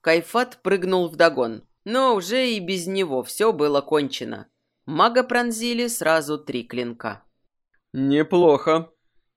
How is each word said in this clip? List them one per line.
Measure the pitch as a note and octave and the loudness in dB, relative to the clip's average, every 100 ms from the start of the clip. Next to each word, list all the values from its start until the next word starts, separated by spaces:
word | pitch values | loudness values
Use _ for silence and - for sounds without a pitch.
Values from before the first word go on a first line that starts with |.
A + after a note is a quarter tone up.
Кайфат | - E3 E3+ A#3 B3 - | 0 0 2 -2 -2 -4
прыгнул | F#3 F#3+ F3+ F#3 E3+ | -2 -2 0 0 -2
вдогон, | D#3 E3+ C#3 A#2+ G#2+ - _ | 4 4 4 -4 -4 -14 _
но | - B3 C4 | -6 0 2
уже | A3 F3 B3 B3+ | 0 0 -2 0
и | A3 | -2
без | F3 F#3+ E3+ | -4 -4 -4
него | F#3+ F3+ C3 | -4 -2 -2
все | A#2 - G#3+ | -4 0 0
было | F3+ D3 C#3+ | 2 2 0
кончено. | - D#3 C#3 - A#2 G#2+ - _ _ _ - | 0 -2 -2 -6 -10 -12 -14 _ _ _ -8
Мага | D3+ G#3+ A#3+ | 2 2 4
пронзили | B3+ A#3+ A#3+ A3 A#3 A#3+ A#3+ | 0 0 -2 -4 -4 -2 -4
сразу | A#3 D#3 D#3+ D3 D3+ | -2 2 2 0 -6
три | D3+ B2+ | -6 -8
клинка. | A#2 B2 A#2+ A#2 A2+ G2+ _ _ _ _ _ _ _ | -6 -6 -6 -6 -10 -10 _ _ _ _ _ _ _
«Неплохо», | B2+ C3+ C#3+ D3+ F3 E3+ C#3 - D#3+ E3 _ _ _ _ | -4 0 2 2 4 6 4 2 0 -2 _ _ _ _